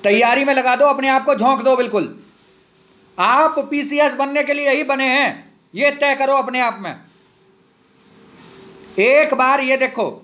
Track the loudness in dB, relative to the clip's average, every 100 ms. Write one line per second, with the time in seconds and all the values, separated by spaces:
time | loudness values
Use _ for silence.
0 | 2 2 4 2 2 0 0 2 2 2
1 | 0 0 0 0 2 2 0 0 0 -2
2 | -4 -10 -20 _ _ _ _ _ _ _
3 | _ -2 2 2 2 0 -4 -6 -4 0
4 | 0 0 -4 -2 -2 -2 0 0 -2 -2
5 | 0 0 -2 -4 -20 _ _ -2 -2 0
6 | -2 0 0 0 -2 -2 -4 -4 -14 -14
7 | -20 _ _ _ _ _ _ _ _ _
8 | _ _ -20 -20 -20 -20 -20 -20 -12 -2
9 | 2 4 2 0 2 0 0 0 -2 -2
10 | -6 -8